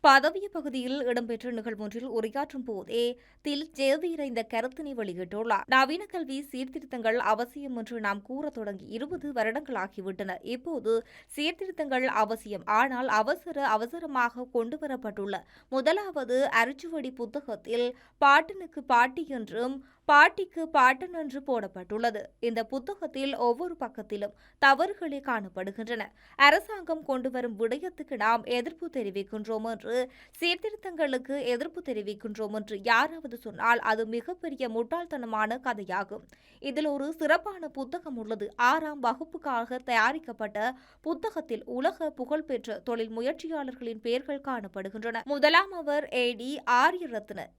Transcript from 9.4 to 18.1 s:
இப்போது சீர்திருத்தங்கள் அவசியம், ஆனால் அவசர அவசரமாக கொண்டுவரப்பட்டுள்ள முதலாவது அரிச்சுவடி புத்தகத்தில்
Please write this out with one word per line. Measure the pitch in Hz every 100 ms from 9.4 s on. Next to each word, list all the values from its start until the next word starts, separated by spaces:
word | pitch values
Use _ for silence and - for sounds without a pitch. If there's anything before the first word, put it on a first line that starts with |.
| 214 240 277 226 190 - 190 185 196 180
இப்போது | - 247 285 302 214 226 - - - -
சீர்திருத்தங்கள் | 302 349 381 349 294 262 254 214
அவசியம், | 214 220 208 196 170
ஆனால் | 214 269 247 262
அவசர | 214 220 311 349 285 277
அவசரமாக | 214 233 339 320 262 240 240 254
கொண்டுவரப்பட்டுள்ள | 247 226 302 302 254 226 208 202 - - - _
முதலாவது | 262 262 381 403 311 247 254 285 226
அரிச்சுவடி | 233 277 339 320 254
புத்தகத்தில் | 254 233 277 285 214 - 233 240 247 _